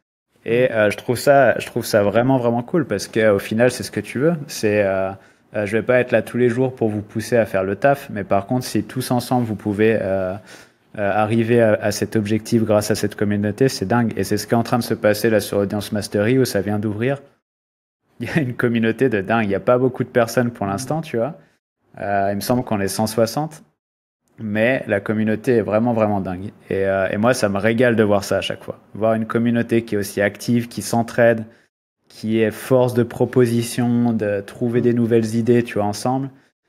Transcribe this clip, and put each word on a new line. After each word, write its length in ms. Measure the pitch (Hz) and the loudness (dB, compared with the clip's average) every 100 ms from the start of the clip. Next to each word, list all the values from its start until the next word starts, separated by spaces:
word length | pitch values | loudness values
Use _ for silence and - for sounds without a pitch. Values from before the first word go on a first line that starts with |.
| _ _ _ _ | _ _ _ _
Et, 280 | - 120 127 | -2 2 2
euh, 180 | 113 104 | 4 2
je 60 | 98 | 2
trouve 200 | - 117 | -2 0
ça, 400 | - 139 123 - | 4 6 6 4
je 60 | - | -2
trouve 180 | 120 | -6
ça 180 | 110 110 | 0 2
vraiment, 340 | 101 104 127 131 | 4 2 2 2
vraiment 260 | 120 120 | 2 -2
cool 200 | 120 175 143 | -2 -2 -2
parce 200 | 98 - | -4 -4
que, 240 | 113 110 | 0 2
au 80 | 98 | 2
final, 320 | - 110 123 | 0 2 2
c'est 140 | - | 2
ce 80 | 101 | -6
que 80 | - | -8
tu 180 | 101 120 | -6 -2
veux. 160 | 151 165 143 | 0 -2 -6
C'est, 340 | - 107 104 | -4 0 2
euh, 260 | 98 95 95 101 _ _ _ | 2 0 -2 -6 _ _ _
euh, 100 | 107 104 | -6 -2
je 100 | 110 | -2
vais 60 | |
pas 160 | 101 123 | 2 2
être 100 | 123 | 2
là 120 | 113 | 0
tous 140 | 104 120 | 0 0
les 100 | 123 | 2
jours 260 | 117 131 | 2 -2
pour 140 | 131 110 | -2 -2
vous 140 | 104 | -2
pousser 340 | 101 113 101 120 | -6 -8 -2 0
à 100 | 104 | 0
faire 160 | 95 | 0
le 140 | 95 101 | -2 0
taf, 340 | 139 139 - | 0 0 -4
mais 140 | 107 | -10
par 220 | 92 98 98 | -2 -2 0
contre, 200 | 127 123 | -4 -2
si 160 | 110 | -4
tous 300 | 101 127 123 | -4 -6 -4
ensemble, 340 | 123 120 127 113 | -2 0 0 0
vous 80 | |
pouvez, 420 | 101 107 101 110 107 | -4 -2 2 2 2
euh, 320 | 98 95 92 101 - - - _ _ - | 0 -2 -2 -6 -12 -20 -20 _ _ -6
euh, 120 | 101 | -2
arriver 520 | 101 107 113 113 120 | 0 2 2 2 4
à, 120 | 113 | 4
à 180 | 107 110 | 2 0
cet 240 | 104 104 113 | -2 -2 -2
objectif 480 | 101 110 110 120 | 0 -2 0 0
grâce 260 | 107 107 101 | 2 2 2
à 40 | 104 | -2
cette 180 | 107 | -4
communauté, 540 | - 104 104 104 101 131 | -2 -2 0 -2 0 0
c'est 180 | - 92 | 0 -2
dingue. 260 | 117 117 - | 0 0 -2
Et 80 | |
c'est 120 | 95 104 | -4 -4
ce 100 | - | 0
qui 40 | |
est 20 | 117 | -2
en 60 | |
train 140 | 113 123 | 0 -2
de 40 | |
se 100 | 117 | -2
passer 360 | 113 107 104 117 | 0 0 2 2
là 80 | 107 | 2
sur 180 | 98 101 | 0 -2
Audience 340 | 98 104 101 | -2 -4 -4
Mastery 460 | 107 95 104 107 131 | -6 -2 0 2 2
où 60 | |
ça 160 | 120 101 | 2 0
vient 180 | 95 104 | -2 -2
d'ouvrir. 420 | 110 104 120 139 - _ _ _ _ _ _ _ _ - | -4 -4 -4 -4 -10 _ _ _ _ _ _ _ _ -14
Il 60 | 120 | -6
y 20 | |
a 100 | 165 | -2
une 100 | 127 | -2
communauté 540 | 117 120 117 113 110 135 | 0 0 2 0 2 0
de 120 | 107 | 0
dingue. 240 | 95 113 104 | 0 0 0
Il 40 | |
y 40 | |
a 60 | 98 | 0
pas 180 | 92 123 | 2 2
beaucoup 260 | 127 - | 2 -2
de 40 | 127 | -2
personnes 400 | 120 117 - 120 | 0 0 0 -2
pour 160 | - 101 | -2 -4
l'instant, 340 | 98 131 151 | -4 -4 -6
tu 160 | 156 117 | -4 -4
vois. 220 | 123 175 _ _ _ _ _ - | -4 -6 _ _ _ _ _ -12
Euh, 300 | 98 101 98 | -4 -2 0
il 40 | 101 | -2
me 40 | |
semble 220 | 101 123 | -2 -2
qu'on 160 | 123 104 | -2 -2
est 80 | 98 | -2
cent 180 | - 107 | -2 -2
soixante. 560 | 117 110 147 156 - _ _ _ _ _ _ _ - | 0 0 -2 -8 -10 _ _ _ _ _ _ _ -12
Mais 440 | 110 104 117 131 - | -4 0 2 2 0
la 140 | 101 | -2
communauté 560 | 101 107 107 107 135 120 | 0 -2 0 0 2 2
est 60 | |
vraiment, 300 | 101 107 120 | 2 2 2
vraiment 260 | 113 107 101 | 2 0 0
dingue. 300 | 92 90 101 - - | -4 -8 -10 -12 -6
Et, 160 | 98 98 | -2 0
euh, 220 | 95 95 | 0 0
et 60 | 104 | 0
moi, 160 | 117 | 2
ça 160 | 127 104 | 2 0
me 100 | 98 | 0
régale 380 | 107 117 123 113 | 0 2 4 4
de 60 | |
voir 200 | 104 101 | 4 2
ça 120 | - 98 | 0 -2
à 20 | |
chaque 200 | - - | -2 -8
fois. 160 | - - _ | -12 -16 _
Voir 200 | 98 110 | -2 0
une 120 | 113 110 | 0 -2
communauté 560 | 120 120 117 117 117 | -2 0 0 0 0
qui 100 | 117 | 0
est 40 | 104 | -4
aussi 220 | 101 - | -4 -2
active, 480 | 101 - - 120 117 | -2 -2 -2 -2 -2
qui 140 | - | -8
s'entraide, 600 | 98 117 113 - 117 110 110 - _ _ _ _ _ | -4 -2 0 4 4 4 -2 -16 _ _ _ _ _
qui 320 | - 110 110 | -10 -2 2
est 100 | 110 | 0
force 420 | 107 - 131 123 | 0 2 2 4
de 80 | 120 | 2
proposition, 1080 | 117 - 127 131 120 117 113 - 120 120 120 | 0 0 0 2 2 2 -2 -2 0 2 2
de 280 | 110 104 101 | 0 -2 -2
trouver 380 | 101 - 123 117 | -6 -6 -2 0
des 100 | 120 | 2
nouvelles 420 | 120 113 117 110 117 | 2 2 2 2 0
idées, 260 | 113 120 | 2 2
tu 120 | 117 | 2
vois, 100 | 104 | -2
ensemble. 460 | 104 104 127 131 135 - _ _ | -4 -4 -4 -4 -6 -12 _ _